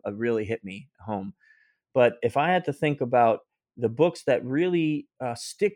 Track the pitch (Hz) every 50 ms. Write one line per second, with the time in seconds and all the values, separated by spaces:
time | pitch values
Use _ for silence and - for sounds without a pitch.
0 | - 101 101 104 117 120 117 110 107 98 113 - - 95 92 101 - - _ _
1 | 92 107 107 98 95 101 - _ _ _ _ _ _ _ _ _ _ _ - 131
2 | 120 120 - - - 117 - 143 147 170 185 180 - 151 139 - 160 151 143 -
3 | 135 120 127 123 120 113 110 - - _ _ _ _ _ _ 117 120 110 117 123
4 | 160 175 165 - - 143 127 - - 123 131 147 175 180 175 175 160 151 151 143
5 | - _ _ - 127 123 117 - - - - - 208 202 202